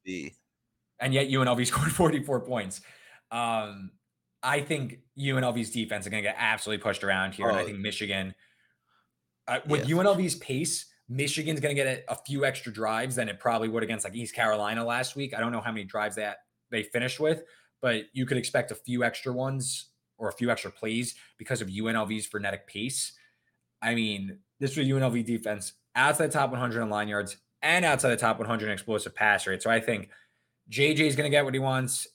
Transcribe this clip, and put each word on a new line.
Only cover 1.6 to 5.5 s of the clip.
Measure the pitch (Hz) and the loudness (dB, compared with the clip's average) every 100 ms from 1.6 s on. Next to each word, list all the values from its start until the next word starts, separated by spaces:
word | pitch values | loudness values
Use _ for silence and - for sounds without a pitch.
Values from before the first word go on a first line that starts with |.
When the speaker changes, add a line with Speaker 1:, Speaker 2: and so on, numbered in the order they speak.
Speaker 2:
<laughs> | 123 | 2
scored | - 156 | 2 2
forty-four | 139 165 143 120 127 | 4 4 4 0 -2
points. | 123 120 95 - - - - - - | -2 -4 -4 -8 -16 -20 -20 -20 -10
Um, | 117 117 113 104 98 95 - _ _ _ _ | -4 0 0 -2 -8 -14 -16 _ _ _ _
I | 127 147 | 0 0
think | 143 151 117 - _ 139 | 0 -2 -4 -10 _ -6
U | 139 131 | 0 2
N | |
L | 127 | 2